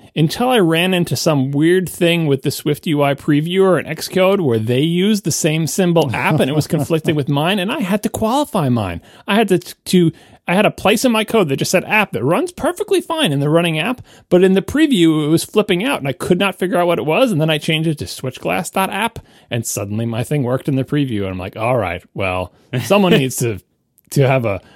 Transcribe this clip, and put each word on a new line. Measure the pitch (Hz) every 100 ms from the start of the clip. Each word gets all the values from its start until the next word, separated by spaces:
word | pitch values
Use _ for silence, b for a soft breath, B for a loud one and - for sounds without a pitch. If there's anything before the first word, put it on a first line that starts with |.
| B -
until | 156 - 247
I | 247
ran | 165 165 185 180
into | 170 135
some | 165 147 131
weird | 143 160 185 170
thing | - 170 170 156
with | 135
the | 143
Swift | - 151 147 180
U | 143
I | 143
previewer | 139 - 147 160 190 190 156
and | -
Xcode | 160 - 185 185 202
where | 151 113
they | 110 123
used | 160 175 196 208 165
the |
same | - 165 160 160
symbol | - 180 165 143 -
app | 151 156
and | 131
it | 151
was | -
conflicting | 156 127 165 -
with | 151 135
mine, | 143 165 202
and | 185
I | 302
had | 185 208
to | 214
qualify | - 220 269 294 202 139
mine. | 120 95 85 B B -
I | 208
had | 208
to, | 180
to, | - - - 180 165 B B B -
I | 180
had | 214
a |
place | - 190 247 262
in |
my | 220
code | 214 226 165
that | 135
just | -
said | - -
app | 165 98
that | 101
runs | 127 190 349
perfectly | - 285 349 403 370
fine | 339 320 240
in | 139
the | 143
running | 165 175 156
app, | 190 254 b b _
but | 180
in | 190
the | 190
preview | 185 277 311 214 165 156
it | 151
was | 165 -
flipping | 208 202 175
out | 254 -
and | 139
I |
could | - - 175
not | 196 185
figure | 185 180
out | 175
what | 170
it | 147
was, | 170 262
and | 160
then | 156
I | 156
changed | - 156 160
it | 147
to | 95
switchclass | - 131 - 165 185 170
dot | 196 185
app, | 196 226 - b b b
and | 120 -
suddenly | - 101 104 117
my | 113
thing | 110 151
worked | 120 127 -
in | 131
the |
preview, | 127 147 135 104
and | 95
I'm | 92
like, | 95 107
"All | 113 127
right, | 90 87 - -
well, | 95 90 92 b b 127 104
someone | 202 185
<laughs> | 165
needs | 131 -
to, | 120 98 - _ _ _ _
to | 143 131
have | 131 113
a, | 92 b